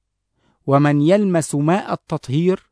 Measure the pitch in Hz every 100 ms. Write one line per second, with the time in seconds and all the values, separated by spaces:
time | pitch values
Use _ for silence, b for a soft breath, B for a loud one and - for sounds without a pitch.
0 | _ _ _ _ _ _ - 139 147 147
1 | 151 208 196 170 - 143 151 196 - 170
2 | - 160 - 143 180 190 _